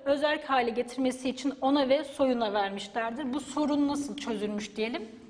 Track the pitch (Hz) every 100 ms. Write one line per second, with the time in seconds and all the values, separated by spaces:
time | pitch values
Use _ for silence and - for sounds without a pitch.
0 | 277 285 294 302 285 269 240 220 240 -
1 | 262 254 262 247 277 - 269 285 262 277
2 | 285 - 269 240 214 208 196 202 - -
3 | 226 233 269 277 - 302 294 294 285 285
4 | 285 - - 214 208 208 214 - 220 320
5 | 427 -